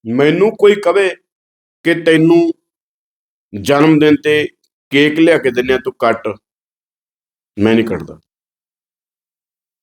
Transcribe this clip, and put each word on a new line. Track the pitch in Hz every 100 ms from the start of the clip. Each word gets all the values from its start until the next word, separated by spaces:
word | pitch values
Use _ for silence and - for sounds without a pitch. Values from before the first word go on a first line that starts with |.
| 113 123
ਮੈਨੂੰ | 147 170 214 220
ਕੋਈ | 208 202
ਕਵੇ | 175 190 185 175 _ _ _ _ _ _
ਕਿ | 160 165
"ਤੈਨੂੰ | 165 160 165 170 170 - _ _ _ _ _ _ _ _ _ 101
ਜਨਮ | 95 143 156 151
ਦਿਨ | 151 147
ਤੇ | 151 151 143 - _ _ _
ਕੇਕ | 139 147 156
ਲਿਆ | 165 160
ਕੇ | 131
ਦਿੰਦੇ | 123 127
ਹਾਂ, | 127
ਤੂੰ | 131
ਕੱਟ," | - 117 110 110 101 _ _ _ _ _ _ _ _ _ _ _ -
ਮੈਂ | 104 113
ਨਹੀਂ | 110
ਕੱਟਦਾ। | 87 78 78 _ _ _ _ _ _ _ _ _ _ _ _ _ _ _ _